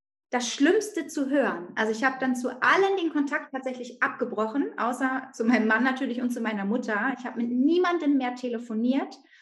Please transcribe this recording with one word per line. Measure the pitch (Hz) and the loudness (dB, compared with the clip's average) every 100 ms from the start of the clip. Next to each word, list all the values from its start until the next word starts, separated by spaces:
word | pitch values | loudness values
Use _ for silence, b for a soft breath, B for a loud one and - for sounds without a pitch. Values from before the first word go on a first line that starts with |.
| _ _ _ | _ _ _
das | 247 240 | -4 -2
Schlimmste | - 285 415 415 339 - | 2 4 4 0 -6 -6
zu | - 269 | -4 0
hören. | 285 220 175 - - | 2 2 -2 -6 -2
Also | 220 | -2
ich | 220 262 | 0 0
hab | 262 | 0
dann | 262 247 | -2 -2
zu | 247 | -4
allen | 247 240 330 392 381 | 0 4 6 4 2
den | 330 | 0
Kontakt | 294 285 302 - | 0 0 -2 -6
tatsächlich | 262 254 247 240 - | -8 -8 -8 -10 -4
abgebrochen, | 269 - 214 208 220 277 403 - | -4 -2 -2 0 0 0 -2 -2
außer | 220 269 262 262 - | -4 0 -2 -2 -6
zu | - 226 | -2 2
meinem | 247 214 | 4 4
Mann | 220 | 4
natürlich | 262 254 262 240 | 2 0 -2 -2
und | 247 | -4
zu | 240 | -2
meiner | 226 208 196 | -4 -4 -2
Mutter. | 240 - 208 247 254 | -2 -2 -2 -2 -4
Ich | 247 | -8
hab | 233 | -6
mit | 240 | -2
niemandem | 247 285 339 359 349 294 277 | 2 4 4 4 2 2 2
mehr | 247 247 | 0 -4
telefoniert. | 247 226 - 220 247 269 392 - b b | -4 -6 -4 0 0 0 -2 -8 b b